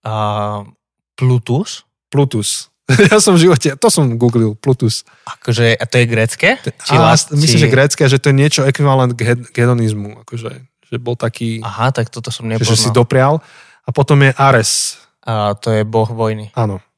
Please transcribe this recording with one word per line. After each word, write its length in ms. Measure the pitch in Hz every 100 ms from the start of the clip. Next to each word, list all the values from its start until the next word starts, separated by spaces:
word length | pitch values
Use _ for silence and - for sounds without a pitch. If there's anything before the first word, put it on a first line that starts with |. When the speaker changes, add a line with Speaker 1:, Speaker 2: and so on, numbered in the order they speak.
Speaker 1:
A 100 | 110 107 107 104 104 104 101 _ _ _ _
Plutus? 720 | - 127 127 - 127 208 - _ _ _
Speaker 2:
Plutus. 600 | 139 139 110 104 - - _
<laughs> 240 | - 123 185
Ja 80 | 214
som 160 | 208
v 160 | 180 175
živote, 240 | 147 151
to 160 | 135 226
som 160 | - 139
googlil, 380 | 117 120 117 110
Plutus. 520 | 107 139 127 117 - - _
Speaker 1:
Akože, 480 | - - - 113 117
a 120 | 110 113
to 100 | 123
je 100 | 117
grécke? 420 | 113 113 - 175 269
Speaker 2:
To-, 140 | - -
Speaker 1:
Či 160 | -
Speaker 2:
á, 80 | 147 -
Speaker 1:
lás-, 240 | 156 -
Speaker 2:
myslím, 180 | 147 151
Speaker 1:
či 80 | 120
Speaker 2:
že 100 | 135
grécke, 320 | 131 143 -
že 140 | 143 135
to 100 | 147
je 80 | 135
niečo 240 | 147 147
ekvivalent 460 | 135 135 143 131 127
k 100 | 120
hed-, 220 | 117 123 120
k 100 | -
hedonizmu, 640 | 120 120 110 107 104 110
akože, 300 | 110 120 113 127
že 360 | 131 _ _ 123
bol 160 | 120
taký, 480 | 120 117 - 117 113
Speaker 1:
Aha, 260 | 107 104 120
tak 220 | 135 117
toto 180 | 117 117
som 160 | - 113
Speaker 2:
že, 140 | 113
že 160 | 110 113
si 140 | -
Speaker 1:
nepoznal. 20 |
Speaker 2:
doprial. 400 | 117 120 131 131 156 _ - - _
A 80 | -
potom 300 | 127 135 143
je 100 | 135
Ares. 680 | 127 139 127 104 - - - _ _
Speaker 1:
A 340 | - 110 104
to 180 | 101 -
je 100 | 110
boh 220 | 107 113 110
vojny. 460 | 113 110 107 104
Speaker 2:
Áno. 320 | - 110 98 _